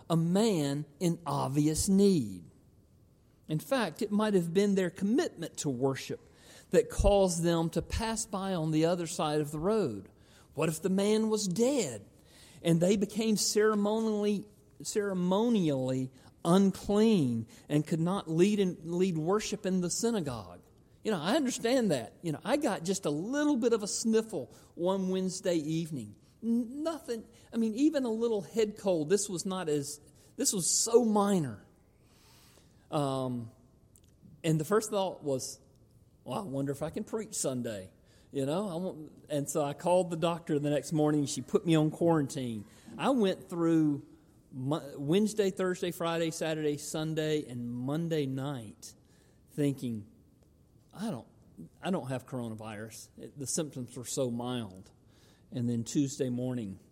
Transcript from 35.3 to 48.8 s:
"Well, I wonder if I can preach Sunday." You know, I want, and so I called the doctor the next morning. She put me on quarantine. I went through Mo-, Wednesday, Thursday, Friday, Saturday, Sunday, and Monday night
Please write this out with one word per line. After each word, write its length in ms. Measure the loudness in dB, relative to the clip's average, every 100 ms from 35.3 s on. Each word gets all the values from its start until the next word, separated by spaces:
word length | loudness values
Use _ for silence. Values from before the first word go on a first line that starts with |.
| -4 -4 -14 -20 _ _ _ _ _
"Well, 140 | -8 -6
I 40 |
wonder 300 | -6 -4 -4
if 100 | -4
I 80 | -6
can 140 | -8
preach 300 | -8 -8 -8
Sunday." 540 | -4 -4 -4 -6 -8 -12 _ _ -20 -10
You 120 | -4
know, 240 | -2 -2 -4
I 60 |
want, 240 | -6 -6 -8 -14 -16 -6
and 180 | -4 -2
so 160 | -2
I 80 | -2
called 380 | -2 2 2 2
the 60 | 0
doctor 420 | -2 -2 -2 0
the 100 | 2
next 220 | 0 0
morning. 320 | 2 4 2 0
She 140 | -4
put 240 | -2 0
me 100 | 4
on 160 | 4 4
quarantine. 760 | 2 2 4 2 -4 -6 -8 -10 -18 -16 -4
I 120 | 0
went 380 | 2 2 0 -6
through 540 | 0 4 4 4 0 -6 -20 _ _ -16
Mo-, 300 | -6 -2 -2 -4 -6
Wednesday, 540 | 2 4 4 2 0
Thursday, 400 | 0 -2 -2 -4
Friday, 400 | -2 -2 0 -2
Saturday, 460 | -2 -2 0 -2 -2
Sunday, 680 | -4 -4 -2 -2 0 0 -2
and 220 | -8 -6
Monday 560 | -6 -4 -2 0 0 -2
night 640 | -2 -4 -6 -10 -16